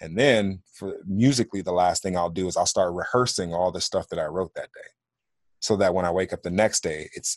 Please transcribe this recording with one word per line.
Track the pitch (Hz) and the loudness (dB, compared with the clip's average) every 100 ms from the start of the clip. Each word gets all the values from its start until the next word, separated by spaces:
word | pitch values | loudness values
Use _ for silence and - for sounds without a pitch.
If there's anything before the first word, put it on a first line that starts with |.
And | 82 90 | -6 2
then | 139 113 98 95 _ | 4 4 2 -4 _
for | - 95 85 | -12 -10 -8
musically, | 85 98 127 127 110 98 | -4 4 4 4 0 -2
the | 90 | -2
last | 90 87 85 | 2 2 2
thing | 95 90 | -2 0
I'll | 87 | -2
do | 85 92 | -2 -2
is | 87 | 0
I'll | |
start | 87 104 90 | 0 2 0
rehearsing | 87 - 123 123 - 87 | 0 0 0 0 -2 -2
all | 85 90 | 0 0
the | 87 | -2
stuff | - 95 - | -2 -4 -4
that | 85 | -4
I | 78 | -4
wrote | 87 92 | -4 -4
that | - - | -8 -12
day, | - - _ _ _ _ _ _ - | -14 -20 _ _ _ _ _ _ -8
so | - 104 | -2 2
that | 95 | 2
when | 92 87 | 2 0
I | |
wake | 90 92 | 0 -2
up | 87 | -4
the | 87 | -2
next | 90 107 - | 2 2 2
day, | 90 78 78 | -4 -6 -10
it's, | - - | -10 -8